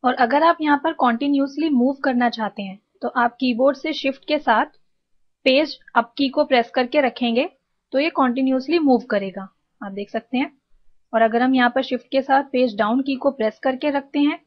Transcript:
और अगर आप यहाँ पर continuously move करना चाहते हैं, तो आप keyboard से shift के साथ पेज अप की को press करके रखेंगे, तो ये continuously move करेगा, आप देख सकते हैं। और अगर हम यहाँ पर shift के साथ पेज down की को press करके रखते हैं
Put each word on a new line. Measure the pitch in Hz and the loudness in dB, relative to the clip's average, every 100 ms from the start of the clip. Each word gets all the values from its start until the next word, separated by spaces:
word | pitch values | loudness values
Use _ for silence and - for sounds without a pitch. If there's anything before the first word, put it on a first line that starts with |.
और | 254 247 | -2 0
अगर | 240 285 | 2 4
आप | 330 339 | 4 2
यहाँ | 302 285 | 2 0
पर | 320 | 0
continuously | 320 254 233 285 285 277 277 320 | 0 0 0 0 0 0 -2 0
move | 262 247 277 | 2 2 0
करना | 285 247 240 | -2 0 0
चाहते | 226 214 - | -2 -6 -6
हैं, | 196 196 _ _ | -12 -14 _ _
तो | 247 | -6
आप | 254 240 240 | -2 -2 0
keyboard | 254 226 269 269 | -2 2 0 0
से | 320 | -6
shift | 302 269 262 - | -4 -6 -6 -4
के | 302 | -4
साथ | 294 220 302 _ _ _ _ _ _ _ - | 0 0 0 _ _ _ _ _ _ _ 0
पेज | 262 302 - - - | 2 0 -6 -4 -2
अप | 233 - | -2 -2
की | 277 | -2
को | 277 | 0
press | 294 254 233 | 0 0 0
करके | - 247 302 | -2 -2 0
रखेंगे, | 262 - 240 233 330 _ _ _ _ | 0 -2 -2 -2 -2 _ _ _ _
तो | 262 | -2
ये | 311 | -2
continuously | 330 262 247 262 262 262 339 | 0 0 0 0 0 0 0
move | 294 247 | 2 2
करेगा, | 247 208 196 185 190 _ _ _ | 2 -4 -4 -10 -16 _ _ _
आप | 202 | -14
देख | 196 202 | -12 -8
सकते | 226 - 247 | -10 -6 -4
हैं। | 285 _ _ _ - _ _ | -4 _ _ _ -20 _ _
और | 220 | 0
अगर | 226 233 | 2 2
हम | 254 262 | 2 4
यहाँ | 240 247 | 2 0
पर | |
shift | 262 247 - | -4 -6 -2
के | 269 | -4
साथ | 262 269 | 2 0
पेज | 277 254 254 202 | 2 0 0 0
down | 214 247 | -2 0
की | 269 269 | -2 -2
को | 277 | -2
press | 277 220 214 | -2 -4 -2
करके | 269 262 294 | -4 -2 -2
रखते | 285 277 294 | -4 -4 0
हैं | 285 330 | 0 -2